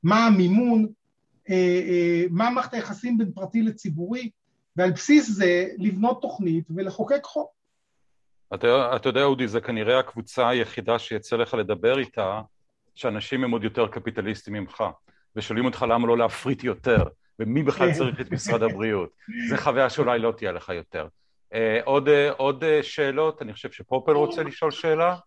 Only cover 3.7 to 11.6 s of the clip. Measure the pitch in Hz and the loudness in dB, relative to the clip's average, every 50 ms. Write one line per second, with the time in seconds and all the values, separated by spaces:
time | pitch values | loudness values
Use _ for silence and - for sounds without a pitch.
3.7 | 214 - - 190 151 156 175 185 233 247 254 226 _ _ _ _ _ _ _ _ | -2 -4 -8 -8 -6 -6 -6 -6 -6 -8 -8 -10 _ _ _ _ _ _ _ _
4.7 | _ 165 180 185 175 - - - 294 302 254 220 214 190 196 175 175 175 185 - | _ 0 0 0 0 -2 2 6 6 6 6 4 -2 0 2 2 4 2 0 -2
5.7 | - 208 185 208 185 180 208 240 240 - - 262 - - 196 170 160 165 165 _ | -4 -2 -2 -2 0 0 0 0 0 -2 -6 -8 -6 -4 -2 -2 -2 -2 -4 _
6.7 | 160 180 190 190 196 - 226 - 277 285 285 - - 302 302 - _ _ _ _ | -8 -6 -6 -6 -4 -6 -2 0 0 -2 -2 -4 -8 -8 -8 -8 _ _ _ _
7.7 | _ _ _ _ _ _ _ _ _ _ _ _ _ _ _ _ 104 95 - 120 | _ _ _ _ _ _ _ _ _ _ _ _ _ _ _ _ -8 0 2 4
8.7 | 120 135 131 120 131 113 - 135 117 131 139 143 135 127 127 110 101 117 107 - | 4 4 4 2 0 0 0 0 2 4 4 4 2 2 -2 -2 -2 -4 -4 -2
9.7 | 120 110 107 107 123 131 131 - - 117 110 - - - 123 117 127 123 113 - | -4 -2 2 2 4 2 2 0 -6 -12 -12 -8 -2 0 2 2 2 2 0 -2
10.7 | - - 95 110 117 113 - - 117 104 - - - 117 120 - - 117 | -4 -8 -2 0 0 0 -2 -6 -8 -8 -6 -4 0 0 0 0 0 -4